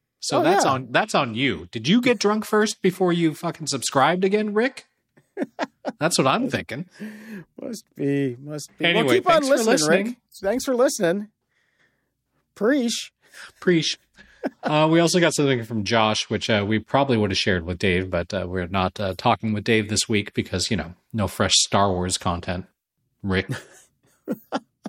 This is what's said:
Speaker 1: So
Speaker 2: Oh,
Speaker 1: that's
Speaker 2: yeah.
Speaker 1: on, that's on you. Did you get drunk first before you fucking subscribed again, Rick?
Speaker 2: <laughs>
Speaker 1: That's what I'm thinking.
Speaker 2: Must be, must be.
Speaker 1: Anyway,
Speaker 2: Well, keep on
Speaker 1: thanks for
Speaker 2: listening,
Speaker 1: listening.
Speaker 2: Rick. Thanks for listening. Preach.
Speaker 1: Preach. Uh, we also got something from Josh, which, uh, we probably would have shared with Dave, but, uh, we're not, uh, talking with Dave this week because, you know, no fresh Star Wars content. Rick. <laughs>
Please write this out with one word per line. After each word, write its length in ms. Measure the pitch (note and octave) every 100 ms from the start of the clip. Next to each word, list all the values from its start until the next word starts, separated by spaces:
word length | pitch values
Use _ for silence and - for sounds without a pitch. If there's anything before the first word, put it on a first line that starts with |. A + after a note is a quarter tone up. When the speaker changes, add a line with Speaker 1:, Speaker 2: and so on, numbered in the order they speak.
| _ _
Speaker 1:
So 180 | - C#4+
Speaker 2:
Oh, 40 |
Speaker 1:
that's 200 | D#4+ G4
Speaker 2:
yeah. 80 | F#3+
Speaker 1:
on, 160 | C3 B2
that's 240 | C#3+ G#3+ F#3
on 200 | C3 A2
you. 320 | C3+ F2 F2
Did 180 | A#2 A2+
you 100 | A#3
get 200 | B3+ A3+
drunk 260 | G3+ G#3+ -
first 360 | G#3+ G#3+ -
before 300 | F#3+ F3+ F#3
you 220 | E3+ E3
fucking 340 | C#3+ E3+ - D3+
subscribed 560 | C#3 - C#3+ C#3 F3+
again, 300 | F#3+ G#3 G#3+
Rick? 320 | G#3 B3+ - - _ _ _ _ -
Speaker 2:
<laughs> 600 | - - - _ - -
Speaker 1:
That's 180 | G#3 -
what 80 | C3+
I'm 220 | F3+ C4
thinking. 360 | G#2 E2+ C#3+ F3+ - G#3+ G#3+ A3 G#3 D#3+ -
Speaker 2:
Must 260 | - A3 - -
be, 400 | C#3+ C#3 C#3 A#2+
must 300 | C#3+ D3+ - -
be. 80 | E3
Speaker 1:
Anyway, 180 | F3 C#3+
Speaker 2:
Well, 80 | F#4
keep 120 | F#4
on 60 | E4
Speaker 1:
thanks 60 | C4+
for 60 | C4+
Speaker 2:
listening, 160 | A3
Speaker 1:
listening. 340 | B3 D3+ F3+ G#3+
Speaker 2:
Rick. 100 | B3 _ -
Thanks 240 | F#3+ A#3+ C#4
for 100 | A#3+
listening. 520 | C#4 C#4 E3+ G3 G#3 _ _ _ _ _ _ _ _ _ _ _ _
Preach. 580 | - G#3 D4 A#3 A3+ - _ _ - - _
Speaker 1:
Preach. 380 | - E3+ D3 - _ - - _ C4 -
Uh, 240 | D#3+ D3+ D#3
we 80 | E3
also 200 | E3+ F3
got 140 | E3
something 300 | - C#3 B2+
from 200 | A2 A2+
Josh, 460 | G2 A2+ G#2+ G#2+ -
which, 200 | G#2+ -
uh, 140 | G#2+ G2+
we 120 | A2
probably 380 | - C#3 C#3 A2+
would 140 | G#2
have 60 | F#2+
shared 280 | - F2+ E2
with 140 | F2+
Dave, 300 | G2+ F2+ F#2
but, 220 | F2 F2
uh, 120 | G2 F2+
we're 200 | F#2 F2+
not, 320 | G2 G#2 -
uh, 140 | G2 F#2+
talking 360 | B2 A2 A2
with 100 | G#2
Dave 260 | G#2 A2 G#2
this 200 | G#2 -
week 240 | G#2+ G#2
because, 360 | - - F#2+ -
you 80 | G#2
know, 160 | D#2+ F2+ _
no 140 | A2 F#2
fresh 260 | - G2 -
Star 340 | - G2+ G2+
Wars 280 | F2+ F2+ -
content. 480 | - F2 F2 F2+ - _ _ _ _ _
Rick. 240 | G2 F#2 - C3 - - _ _ _ _ -
<laughs> 80 | B3+ _ C#4 - _